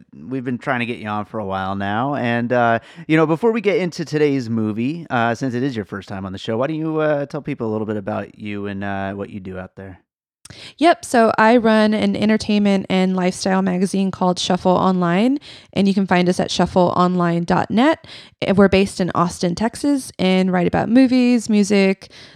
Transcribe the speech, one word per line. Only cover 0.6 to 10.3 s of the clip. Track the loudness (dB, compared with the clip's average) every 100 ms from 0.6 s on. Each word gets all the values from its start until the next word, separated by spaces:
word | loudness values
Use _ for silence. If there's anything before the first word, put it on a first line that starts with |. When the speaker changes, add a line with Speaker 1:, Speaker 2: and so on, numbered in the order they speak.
| -4 -4
Speaker 1:
to | -4
get | -6
you | -6
on | -6
for | -6 -8
a |
while | -6 -4 -4 -4
now. | -4 -2 -2 -2
And, | -2 -2 0
uh, | 2 2 0 -4 -12 0
you | 2
know, | 2
before | 2 0
we | 0
get | 0 0
into | -2 -6
today's | -4 0 0 0 -2
movie, | -2 -2 -2 -4 -6 -4
uh, | -2 0 -2
since | -4
it | -4
is | -4 -4
your |
first | -8 -10 -10
time | -10 -10
on |
the | -10
show, | -6 -2
why | -2
don't | -4
you, | -4 -2
uh, | 0 -2 -4
tell | -8
people | -8 -6 -4
a |
little | -4 -4
bit | -6
about | -6 -8 -8 -12
you | -10 -8 -8
and, | -8
uh, | -6 -6 -6
what | -8 -10
you | -12
do | -12 -12
out | -14 -16
there? | -18 -20 _ _ _